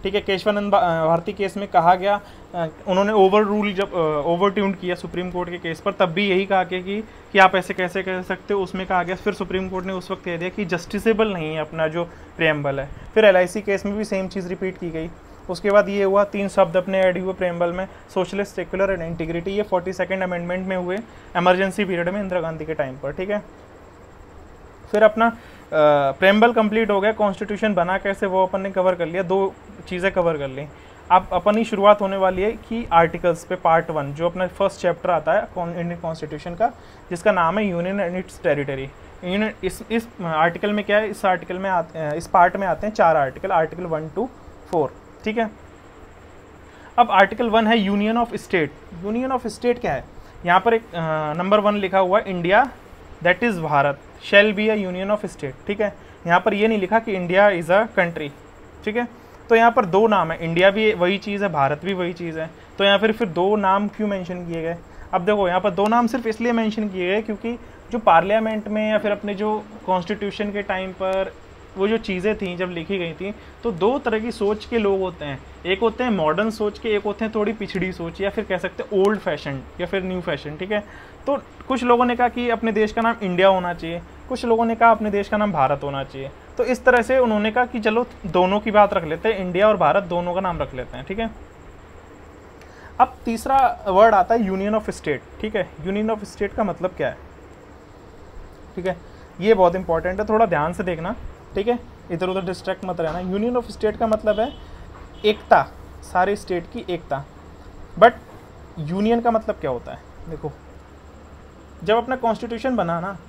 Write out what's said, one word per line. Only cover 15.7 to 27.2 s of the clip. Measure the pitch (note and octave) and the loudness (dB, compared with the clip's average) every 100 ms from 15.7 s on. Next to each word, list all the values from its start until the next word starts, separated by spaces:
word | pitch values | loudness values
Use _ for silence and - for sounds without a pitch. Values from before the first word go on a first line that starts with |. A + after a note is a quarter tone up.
बाद | G3+ F#3+ | 4 4
ये | G3+ | 0
हुआ, | G3 G3 | 2 4
तीन | G3+ G3+ G3 | 2 0 -2
शब्द | - F#3 F#3 | 2 4 4
अपने | F#3 F#3+ | 0 2
ऐड | F#3 F3+ | 2 2
हुए | F#3 | -4
preamble | F#3 F3+ E3+ F3 | -2 -4 0 -2
में, | F3 F#3+ - - | -2 -8 -12 -8
socialist, | F#3+ F3 G3 G3+ - | -4 -2 -4 -6 -6
secular | F3 F#3 G3 | -6 -2 0
and | F#3 | 0
integrity, | E3 E3+ D#3+ E3+ F3+ | -4 -6 -4 -4 -4
ये | G3 | -4
फ़ोर्टी | G#3 F3+ F3 | 0 -2 -2
सेकंड | F#3 F3 F#3+ | -6 -4 -2
amendment | F#3 F3 F3 F3+ F#3 | -4 -4 -4 -6 -4
में | F#3 | -4
हुए | F3+ F#3+ A#3 - - F3+ | -4 -6 -8 -18 -6 0
emergency | F3+ F#3 F#3+ F#3 | 4 4 2 0
period | F#3+ F3 E3+ | -2 0 -2
में | G3+ | -4
इंदिरा | G3 F3+ | -4 -4
गांधी | E3 D#3+ | -4 -6
के | D#3 | -8
time | D#3 C3+ C3 | -4 -4 -4
पर। | C#3 | -8
ठीक | C#3+ F#3 | -6 -4
है, | G#3 - - - - - - - - - - - - - - - | -4 -6 -20 -20 -20 -20 -20 -20 -20 -20 -20 -20 -20 -20 -20 -4
फिर | G#3 | 4
अपना | G#3+ A3 A3+ A3+ - - - | 4 6 0 0 -16 -20 -4
अ, | D#3+ D3+ D3 C#3 | 4 6 6 2
preamble | C3+ F#3 G#3 A#3 | 4 4 6 4
complete | A3+ G#3+ G#3+ A3 | 4 2 2 2
हो | G3+ | 2
गया, | G3+ | 2
constitution | G#3+ | 2